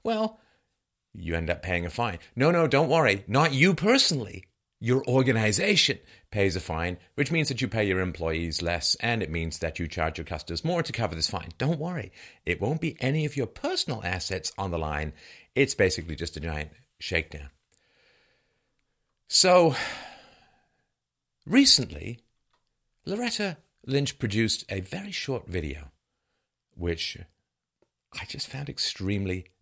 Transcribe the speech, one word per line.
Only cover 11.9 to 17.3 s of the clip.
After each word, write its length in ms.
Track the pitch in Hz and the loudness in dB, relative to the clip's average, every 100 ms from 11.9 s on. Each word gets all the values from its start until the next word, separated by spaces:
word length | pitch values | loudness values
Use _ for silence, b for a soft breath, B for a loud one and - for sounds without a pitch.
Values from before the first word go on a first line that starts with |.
| 175 - B B B - | -8 -10 B B B -4
It 140 | 85 | -2
won't 220 | 101 160 | -2 -2
be 160 | 165 - | -4 -2
any 240 | 127 151 | -2 0
of 140 | 151 135 | -2 -2
your 80 | 117 | -4
personal 560 | - 294 359 - 113 | -4 -4 -2 -4 -4
assets 480 | 87 92 - 92 - - | -4 -4 -4 -6 -6 -6
on 140 | 95 | -4
the 60 | 85 | -2
line. 360 | 78 73 78 B B B B - | -2 -4 -6 B B B B 0
It's 180 | 139 | 0
basically 440 | - 95 - 82 78 | 4 2 2 -6 -8
just 180 | 82 78 | -8 -6
a 60 | |
giant 300 | 80 76 76 - _ _ | -6 -6 -8 -14 _ _
shakedown. 500 | - 82 - | -4 -4 -4